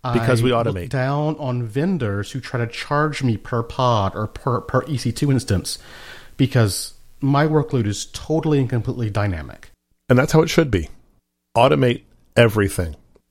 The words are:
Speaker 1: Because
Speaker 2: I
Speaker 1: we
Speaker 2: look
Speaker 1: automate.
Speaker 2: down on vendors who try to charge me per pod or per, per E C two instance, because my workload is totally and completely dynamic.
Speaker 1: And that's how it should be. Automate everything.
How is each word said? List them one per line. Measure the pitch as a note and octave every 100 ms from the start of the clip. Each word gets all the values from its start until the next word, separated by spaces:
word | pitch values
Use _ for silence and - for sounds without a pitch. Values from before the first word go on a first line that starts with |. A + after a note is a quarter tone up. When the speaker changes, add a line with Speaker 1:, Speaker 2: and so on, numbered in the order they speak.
| B2+
Speaker 1:
Because | A#2 A#2 A#2+
Speaker 2:
I |
Speaker 1:
we | B2
Speaker 2:
look | A#2+ A#2
Speaker 1:
automate. | F#2+ E2+
Speaker 2:
down | C3+ B2+ C#3+ D3+ D3+
on | C3+ B2
vendors | A#2 A#2 F3 F3+ A2 G2+ G#2
who | C3
try | - B2
to | A#2
charge | - - D3 D3+ C#3+
me | C3 G#2+
per | - A#2+
pod | A#2 - B2+ A2+ G2
or | - G#2+
per, | - C#3 A#2
per | - B2+ C#3+
E | C#3
C | A#2+
two | - C#3+
instance, | C3 - F#2 - - - - - - - -
because | C3+ C3 G#2+ - - - - -
my | C3+ C#3+ D#3
workload | D3+ D3 C3+ G#2
is | G2+ -
totally | - - D#3 D#3+ C#3+
and | B2+
completely | B2 A#2 A#2+ A2
dynamic. | G#2 G2+ E2+ C2+ - - _ _ _ -
Speaker 1:
And | B2
that's | C3+
how | D#3
it | E3
should | - D#3
be. | G#2 D#2 - _ _ _ _ _ A2+
Automate | C3 D3 B2+ A#2+ _ _ _ -
everything. | A#2 G#2+ G2 - E2+ C#2+ _ _ _